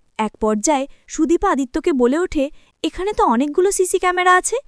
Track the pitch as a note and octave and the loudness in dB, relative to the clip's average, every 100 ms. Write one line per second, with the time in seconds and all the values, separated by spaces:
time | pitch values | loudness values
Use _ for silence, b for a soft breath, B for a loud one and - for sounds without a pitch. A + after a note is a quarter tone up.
0 | _ - G#3+ - G#3+ G#3+ D#4+ C#4 C#4 - | _ -6 -6 -2 -2 0 0 0 -2 -12
1 | - - C#4+ E4+ G4+ C#4 C4+ D#4+ F4+ C#4 | -12 -2 0 2 2 0 -2 -4 -2 2
2 | A#3+ D4 F4+ D4+ C#4 - _ _ D#4+ - | 2 0 -2 -2 -4 -6 _ _ -8 -6
3 | F#4+ G#4+ F#4+ A#3 D4 D4 F#4+ G4 F#4 F4+ | -6 0 2 2 0 0 0 0 0 0
4 | F#4 F4+ F4+ F4+ - A#4+ | 0 0 4 2 2 -6